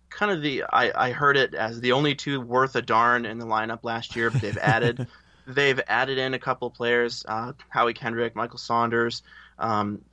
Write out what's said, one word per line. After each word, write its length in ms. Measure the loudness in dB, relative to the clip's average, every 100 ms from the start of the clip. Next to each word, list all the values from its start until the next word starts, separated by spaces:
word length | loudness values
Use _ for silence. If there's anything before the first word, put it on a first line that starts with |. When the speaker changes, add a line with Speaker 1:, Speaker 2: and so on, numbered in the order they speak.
| _
Speaker 1:
kind 220 | -4 -2
of 100 | 0
the, 220 | -2 -4
I, 440 | 0 2 2 2 0
I 20 |
heard 240 | 2 4 4
it 180 | 2
as 260 | 0 -4 -2
the 120 | 2
only 220 | 2 2
two 260 | 0 -4 -6
worth 340 | 0 2 2 0
a 60 |
darn 440 | 2 4 6 4 0
in 120 | -6
the 80 | -2
lineup 340 | -2 -2 -6
last 340 | -6 -6 -6 -2
year, 140 | 0
but 100 | 0
they've 180 | -2 -2
added, 480 | 2 2 2 -2 -8 -12 _
Speaker 2:
<laughs> 180 | _ -6
Speaker 1:
they've 340 | 0 2 2 0
added 320 | 0 0 0
in 160 | -2
a 40 | -4
couple 300 | -4 -4 -4
of 60 |
players, 500 | -4 0 2 2 -4 -8
uh, 240 | -6 -6 -12 -6
Howie 260 | 0 2
Kendrick, 400 | 0 -4 -2 -2
Michael 240 | -2 -6 -8
Saunders, 640 | -2 0 2 2 0 -2 -12 -20 -20 -6
um, 440 | -2 0 -2 -4 -12